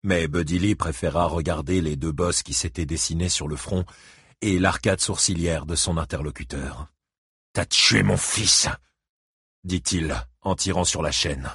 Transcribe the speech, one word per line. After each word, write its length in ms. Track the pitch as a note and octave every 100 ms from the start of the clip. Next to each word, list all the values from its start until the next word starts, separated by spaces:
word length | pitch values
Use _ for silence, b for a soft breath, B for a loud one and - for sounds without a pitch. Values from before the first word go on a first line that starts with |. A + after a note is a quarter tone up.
Mais 240 | G2 F2+ D#2+
Buddy 320 | E2 D#2 F2
Lee 160 | G2+
préféra 520 | G#2 E2 D2 E2 D#2+ E2+
regarder 540 | E2+ D2+ D#2 C#2+ F#2
les 140 | D#2
deux 160 | C#2+ D#2+
bosses 320 | D2 F2 -
qui 120 | -
s'étaient 320 | C#2 - - D2+
dessinées 420 | E2 - E2 F2+
sur 180 | - D2+
le 80 |
front 300 | D2+ - F#2 F2 B B B B B
et 180 | A2 F#2
l'arcade 420 | F#2+ - G#2+ F#2
sourcilière 640 | - F#2 - E2+ E2+ D#2+ D2
de 100 | E2
son 200 | - E2
interlocuteur. « 920 | D2+ C#2+ D2 - - C#2+ C2+ C#2 D2 _ _ _ _ _ _
T'as 140 | - -
tué 360 | - - G#2+
mon 140 | G2 G2
fils », 500 | - - G#2+ - - - _ _ _ _ _ _ _ _
dit-il 600 | F2+ F2+ - F#2 D#2 C#2 - _
en 160 | G2 F#2
tirant 280 | G2 F2+
sur 180 | F2 D#2+
la 100 | D#2
chaîne. 380 | - D#2+ C2+ C2+